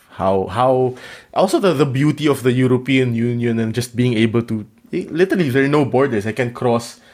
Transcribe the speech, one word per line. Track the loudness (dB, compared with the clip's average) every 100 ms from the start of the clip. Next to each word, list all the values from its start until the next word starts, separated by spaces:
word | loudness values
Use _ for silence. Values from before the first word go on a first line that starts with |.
| _ -4
how, | 0 0 0
how, | 0 2 2 0 -4 -14 -20 -6
also | 0 0 2
the, | 2
the | 2 0
beauty | 0 0 0 0
of | 0
the | 0
European | 2 2 2 2 0 2 0
Union | -2 0 0 0
and | -2
just | -4 -4 -2
being | 0 2
able | 2 0
to, | -2 -6 -8 _ _
literally, | -8 -4 -2 0 2 0
there | 2
are | 2
no | 2 2
borders. | 2 0 0 -2
I |
can | -4 -4
cross | -2 0 0 -4 -16 -20